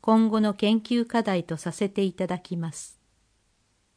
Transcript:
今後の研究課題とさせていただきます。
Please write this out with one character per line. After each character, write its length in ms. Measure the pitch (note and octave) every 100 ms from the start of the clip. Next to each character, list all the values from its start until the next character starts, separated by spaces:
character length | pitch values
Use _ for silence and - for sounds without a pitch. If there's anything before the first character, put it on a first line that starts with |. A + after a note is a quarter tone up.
今 260 | - A3 A3+
後 140 | A3
の 140 | G#3+ G3+
研 240 | G#3 A3
究 260 | G#3+ A#3+ A#3
課 160 | A#3
題 220 | G#3+ F#3
と 140 | E3+ D#3+
さ 140 | F3
せ 180 | E3 G3
て 120 | G3
い 120 | G3
た 120 | F3 F#3
だ 140 | F3+
き 180 | - E3+
ま 140 | E3
す。 280 | - - - _ _ _ _ _ _ _ _ _